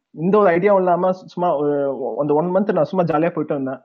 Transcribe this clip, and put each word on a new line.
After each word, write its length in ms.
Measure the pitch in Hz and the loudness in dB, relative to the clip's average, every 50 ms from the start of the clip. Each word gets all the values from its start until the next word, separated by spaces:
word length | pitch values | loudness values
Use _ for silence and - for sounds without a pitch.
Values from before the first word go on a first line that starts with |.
| _ _ | _ _
இந்த 260 | - 151 160 190 196 | -10 -4 -2 2 2
ஒரு 180 | 214 202 185 170 | 4 4 4 4
ஐடியாவும் 220 | 170 185 208 202 | 4 4 4 4
இல்லாம 340 | 190 185 180 175 170 185 185 | 4 2 2 2 2 0 0
சும்மா 440 | 185 185 - - - 180 180 175 156 | -2 -4 -8 -12 -6 -4 -2 -2 0
ஒரு, 420 | 139 147 147 147 143 139 139 135 117 135 113 110 127 | 0 0 -2 0 -2 -2 -2 -4 -4 -6 -6 -4 -2
அந்த 140 | 147 147 147 | 0 0 0
ஒன் 220 | 151 165 180 180 | 0 0 0 0
மந்த் 160 | 190 208 208 | 0 0 0
நான் 120 | 190 180 147 | 0 0 -2
சும்மா 220 | - 190 185 170 | 0 0 -2 0
ஜாலியா 240 | 156 160 151 160 175 | 0 0 0 0 0
போயிட்டு 240 | 170 160 151 - 156 | -2 -4 -4 -4 -4
வந்தேன், 260 | 143 135 131 135 131 | -6 -6 -6 -8 -10